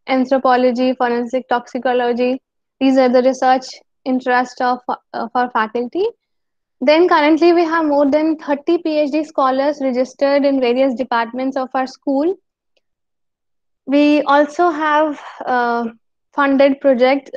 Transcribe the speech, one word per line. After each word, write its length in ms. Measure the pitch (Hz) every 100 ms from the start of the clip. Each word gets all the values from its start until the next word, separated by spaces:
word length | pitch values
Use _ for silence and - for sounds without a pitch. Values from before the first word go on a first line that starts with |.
| -
anthropology, 880 | 262 254 269 262 247 254 240 254
forensic 520 | 254 247 240 240 254 247
toxicology. 920 | 240 240 254 254 247 240 240 247 262 _ _ _ -
These 160 | 269 262
are 140 | 254
the 120 | 254
research 440 | 254 262 262 262 262 - _ _ 269
interests 540 | 254 254 247 254 -
of, 180 | 254 247 - - _
of 180 | - 226
our 160 | 254 247
faculty. 560 | 240 220 240 240 339 440 - _ _ _ _ _ -
Then 280 | 254 311 349
currently 460 | 330 294 320 339
we 100 | 339
have 220 | 330 330 311
more 240 | 285 285
than 260 | 294 311 311
thirty 400 | - 285 311 339
P 220 | 330 302
H 140 | 294
D 120 | 294
scholars 540 | 302 - 262 262 277 294
registered 640 | 269 247 254 - 277 277
in 160 | 277 277
various 320 | 247 247 269
departments 600 | 240 254 233 226 247 262 262
of 140 | 254
our 140 | 262 247
school. 480 | - - 269 320 392 _ _ _ _ _ _ _ _ _ _ _ _ _ _ -
We 340 | 285 294 294
also 460 | - 285 294 - 349
have, 500 | 302 311 294 311 277 - - -
uh, 400 | 247 240 233 226 - _ _ _
funded 460 | - 277 269 277 269
project, 480 | 277 247 254 277 -